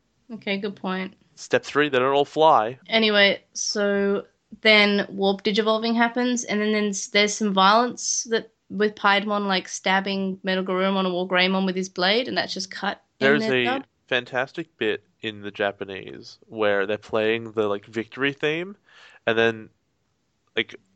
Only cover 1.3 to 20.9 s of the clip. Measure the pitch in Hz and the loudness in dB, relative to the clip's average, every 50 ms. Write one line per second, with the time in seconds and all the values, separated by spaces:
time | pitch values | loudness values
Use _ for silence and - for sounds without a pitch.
1.3 | _ - - - 139 123 - - - 143 147 147 131 123 127 135 139 143 143 - | _ -18 -6 0 0 0 0 0 0 0 2 2 2 2 2 2 2 2 0 0
2.3 | - 151 156 160 143 117 107 113 131 - _ - 220 226 220 214 208 202 202 196 | 2 4 6 6 6 6 4 0 -6 -10 _ -2 0 2 2 4 4 6 4 4
3.3 | - - _ _ - - - - - 214 202 202 202 202 202 202 202 - - _ | 4 0 _ _ -12 -8 -6 -4 -2 -2 0 0 0 0 0 0 -2 -2 -4 _
4.3 | _ _ _ _ 208 - - 220 214 208 208 208 202 202 - - 196 196 196 196 | _ _ _ _ -16 0 2 4 6 6 6 4 4 2 0 -2 -4 0 0 0
5.3 | 196 196 - 220 196 226 208 220 220 220 226 233 226 233 233 233 240 247 247 247 | 0 0 -2 -2 0 0 2 2 0 0 0 0 2 2 2 0 0 -2 -2 -2
6.3 | 247 240 - - 208 208 208 214 214 208 208 208 196 - - - - 202 208 202 | -2 -4 -4 -4 -4 -2 0 0 0 0 -2 -2 -4 -6 -10 -2 0 2 2 2
7.3 | 196 - 220 208 196 190 190 196 214 233 247 240 214 - - - - - - 240 | 0 -2 -2 0 2 4 6 6 6 4 2 0 -4 -8 -6 -4 -4 -4 -4 -2
8.3 | 226 214 214 - _ _ _ - 190 196 214 214 208 - - 202 196 202 202 214 | -4 -4 -4 -6 _ _ _ -12 -4 -2 -2 -2 -2 0 2 2 2 2 0 -2
9.3 | 208 202 202 196 190 185 180 - - - - 190 190 190 190 202 196 196 190 190 | -4 -2 -2 0 -2 -2 -2 -6 -14 -6 -2 0 0 0 0 -2 -4 -4 -4 -4
10.3 | 185 190 - 185 185 190 185 190 185 185 190 196 196 190 190 185 180 175 185 185 | -6 -6 -4 -4 -2 -2 -2 -2 -2 0 0 0 0 0 0 -2 -2 -2 -4 0
11.3 | 185 180 180 185 190 190 190 190 180 190 185 190 - 185 180 190 214 240 262 247 | 2 2 2 2 2 0 0 -2 -2 -4 -6 -6 -4 -2 0 0 2 0 -2 -2
12.3 | 190 175 - - - 190 190 - - - 190 202 - - _ _ _ - 135 139 | -4 -4 -4 -4 -6 -10 -10 -10 -10 -8 -8 -8 -8 -8 _ _ _ 0 2 2
13.3 | 147 147 220 135 131 127 123 247 262 269 - _ _ _ _ - 131 123 123 - | 4 2 2 0 0 0 0 0 -2 -4 -6 _ _ _ _ -4 -4 -4 -2 -2
14.3 | 131 123 135 135 - 170 160 _ _ - 113 107 98 - _ _ _ _ - 110 | -4 -4 -4 -4 -6 -12 -12 _ _ -4 -2 -2 -2 -4 _ _ _ _ -10 -10
15.3 | 104 104 101 104 - - 104 101 98 - 98 98 95 95 107 - - - 117 - | -10 -10 -14 -12 -4 -2 -2 -2 -2 -4 -10 -10 -10 -12 -12 -14 -16 -16 -18 -20
16.3 | - _ _ _ 117 110 107 104 101 101 98 104 107 104 - - - 110 107 110 | -20 _ _ _ -4 0 0 2 2 2 0 -2 -4 -6 -6 -4 -2 0 0 0
17.3 | 113 117 117 110 107 113 104 104 101 104 104 117 107 113 107 - - 127 135 139 | 0 -2 -4 -6 -2 -2 0 0 -2 -4 -6 -8 -8 -8 -8 -8 -6 -2 -2 -2
18.3 | 139 - 156 151 156 165 180 196 202 _ _ _ _ - - - - - - 117 | -2 -2 -4 -4 -4 -4 -8 -10 -14 _ _ _ _ -20 -20 -20 -20 -6 -2 0
19.3 | 113 113 113 117 113 110 107 - _ _ _ _ _ _ _ _ _ _ _ _ | 2 4 4 2 2 -2 -12 -20 _ _ _ _ _ _ _ _ _ _ _ _
20.3 | _ _ _ _ - 123 113 - - - _ _ | _ _ _ _ -4 -4 -4 -4 -8 -20 _ _